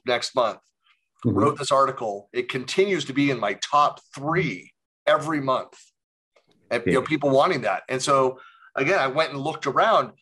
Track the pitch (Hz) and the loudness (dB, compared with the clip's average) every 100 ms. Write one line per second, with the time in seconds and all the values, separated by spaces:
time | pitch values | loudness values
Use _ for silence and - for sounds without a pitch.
0 | - 120 - 131 113 92 _ _ _ _ | -2 -2 -2 0 0 -2 _ _ _ _
1 | _ _ 123 98 110 - 139 135 135 127 | _ _ -2 2 2 0 0 2 2 -2
2 | - 101 - 123 123 131 120 - 196 180 | -8 -8 -8 -6 -4 -6 -4 0 2 0
3 | 139 131 143 123 104 101 - 147 147 - | -2 0 0 0 -2 -4 0 2 2 0
4 | _ - 143 165 127 90 71 _ _ _ | _ -10 -4 -2 -2 -6 -14 _ _ _
5 | - 151 147 156 135 123 90 - - _ | 0 0 0 -4 -2 -2 -4 -16 -20 _
6 | _ _ _ _ _ _ - 120 117 131 | _ _ _ _ _ _ -6 -4 0 0
7 | 120 156 143 135 165 160 107 92 - 131 | 0 -2 2 4 2 0 -2 -4 -4 -4
8 | 139 139 131 131 - - - - 143 190 | 2 2 2 0 -14 -20 -10 -4 0 2
9 | 135 131 156 143 143 143 143 135 208 190 | 0 0 -2 -2 -6 -4 -2 2 4 4
10 | 127 - | 0 -8